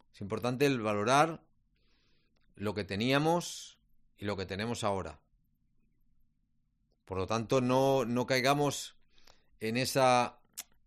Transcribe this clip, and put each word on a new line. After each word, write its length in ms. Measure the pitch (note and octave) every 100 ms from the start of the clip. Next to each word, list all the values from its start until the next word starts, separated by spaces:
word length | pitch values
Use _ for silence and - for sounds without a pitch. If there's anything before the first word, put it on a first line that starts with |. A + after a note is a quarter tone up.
| _
Es 80 | -
importante 440 | G2 G#2+ B2 B2+ C#3+
el 160 | B2+
valorar 600 | G#2+ G#2 G#2+ C#3 E3 D#3 _ _ _ _ _ _ _ _ _ _ _ -
lo 180 | G#2
que 100 | G2
teníamos 960 | F#2 G2 B2 C#3 D#3 E3+ - - - - _ _ _ -
y 80 | G2+
lo 100 | G2
que 80 | F#2
tenemos 380 | F#2+ A2+ A#2
ahora. 360 | G#2+ F#2+ D#2+ - _ _ _ _ _ _ _ _ _ _ _ _ _ _ _ _ _ _ -
Por 120 | F#2+
lo 80 | F#2
tanto, 340 | A2 G#2+ C3+
no, 460 | B2 C3 C3+ C3+ A#2
no 220 | B2 A#2+
caigamos 680 | C3 C3 D3 D3 - - - _ - - - _ -
en 180 | A2 A#2+
esa, 640 | B2+ C#3 B2+ B2 A#2 - _ - - _